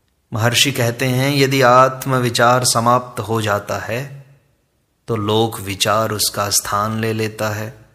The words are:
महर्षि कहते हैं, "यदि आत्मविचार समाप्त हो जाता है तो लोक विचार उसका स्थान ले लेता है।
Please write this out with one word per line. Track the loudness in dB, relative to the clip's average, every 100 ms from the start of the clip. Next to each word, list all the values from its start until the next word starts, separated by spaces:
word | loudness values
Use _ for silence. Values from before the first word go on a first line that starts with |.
| _ _ _
महर्षि | -2 0 2 0
कहते | 0 -2 -2 -2
हैं, | 0 0 2
"यदि | 2 4
आत्मविचार | 6 6 6 2 -2 0 0 2 2 4 2
समाप्त | 0 2 0 -2 -8
हो | -4 -2
जाता | -2 -2 -4 -8
है | -6 -8 -8 -14 -20 _ _ _ _ _ _ _ -6
तो | -4
लोक | 0 2 0 -2
विचार | -8 -2 0 2 0
उसका | -2 -4 -4 -2
स्थान | -2 -2 -2 -2 -2
ले | -2
लेता | -2 -4 -4 -4
है। | -4 -8 -12 -20